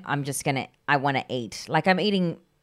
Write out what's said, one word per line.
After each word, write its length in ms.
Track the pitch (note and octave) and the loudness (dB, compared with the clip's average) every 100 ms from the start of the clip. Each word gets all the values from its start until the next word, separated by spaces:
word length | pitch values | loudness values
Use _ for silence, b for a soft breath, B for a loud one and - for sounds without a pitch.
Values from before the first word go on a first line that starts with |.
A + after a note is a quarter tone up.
I'm 180 | - C#3+ | -2 -2
just 200 | C#3 C3 | -2 -4
gonna, 220 | D#3+ C3+ - _ - | -2 -2 -4 _ 0
I 120 | C#3+ | 2
wanna 260 | C#3 C3 - | 2 0 -2
eat. 340 | B2 A2 - - | -6 -6 -10 -2
Like, 200 | D#3 F#3+ | 2 4
I'm 100 | F#3 | 2
eating 380 | G3+ G3 F3 - _ _ | 2 2 0 -2 _ _